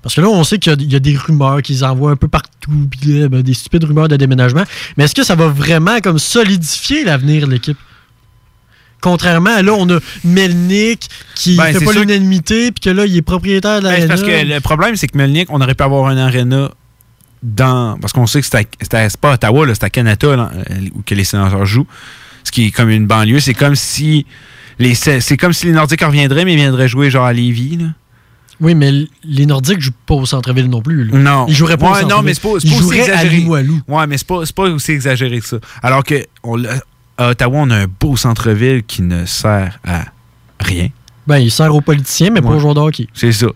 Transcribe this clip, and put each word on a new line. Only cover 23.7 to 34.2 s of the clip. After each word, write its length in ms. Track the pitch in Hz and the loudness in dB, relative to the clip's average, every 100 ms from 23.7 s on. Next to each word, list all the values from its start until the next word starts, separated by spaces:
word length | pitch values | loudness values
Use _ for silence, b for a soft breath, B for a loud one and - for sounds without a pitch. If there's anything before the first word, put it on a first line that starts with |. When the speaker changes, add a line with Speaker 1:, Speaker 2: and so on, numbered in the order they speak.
| 139 | 0
Speaker 2:
si 500 | - - 151 156 - B B B B B | -2 -4 0 0 -2 B B B B B
les, 140 | 123 120 | 0 0
c'est, 240 | 156 135 | 0 0
c'est 160 | - 143 | 0 0
comme 160 | 180 | 0
si 140 | 165 175 | 0 2
les 60 | |
Nordiques 300 | 160 151 160 | 2 2 0
reviendraient, 420 | 160 147 139 139 | 0 2 2 2
mais 100 | 185 | 2
ils 40 | 156 | 2
viendraient 300 | 143 127 131 | 2 2 0
jouer 200 | 127 143 | 2 2
genre 160 | 131 123 | 2 2
à 60 | |
Lévis, 440 | 120 120 117 131 170 | 2 0 -2 -4 -4
là. 100 | 165 160 _ b b b b _ | -6 -8 _ b b b b _
Speaker 1:
Oui, 140 | 165 | 2
mais 140 | 165 139 | 4 2
l-, 180 | 139 156 _ | 0 -2 _
les 240 | 160 139 147 | -6 0 2
Nordiques 340 | 139 131 190 | 2 0 -2
jouent 120 | 131 - - | -2 -6 -4
pas 80 | |
au 120 | 147 131 | -2 0
centre-ville 420 | 135 123 127 127 | -4 -2 0 0
non 140 | 120 | -2
plus, 220 | 120 160 | -2 -2
là. 120 | 117 135 | 0 2
Speaker 2:
Non. 300 | 143 139 127 | 4 2 2
Speaker 1:
Ils 60 | |
joueraient 220 | 143 165 165 | 2 2 2
pas 100 | 170 | 2
Speaker 2:
Ouais, 40 | |
Speaker 1:
au 40 | 196 | 2
centre-ville. 160 | 190 208 | 2 0
Speaker 2:
non, 60 | |
mais 100 | 202 | 0
c'est 80 | 175 | -2
pas, 60 | 208 202 | -2 0
c'est 80 | 156 | 2
Speaker 1:
Ils 40 | |
Speaker 2:
pas 40 | 147 | 4
aussi 40 | 175 170 | 2 2
Speaker 1:
joueraient 140 | 247 | 2
à 40 | |
Speaker 2:
exagéré. 220 | 190 165 170 | 2 2 2
Speaker 1:
Limoilou. 440 | 165 151 135 160 127 | 2 0 0 -2 -2
Speaker 2:
Ouais, 200 | 151 156 | -2 -2
mais 100 | |
c'est 80 | 139 | -4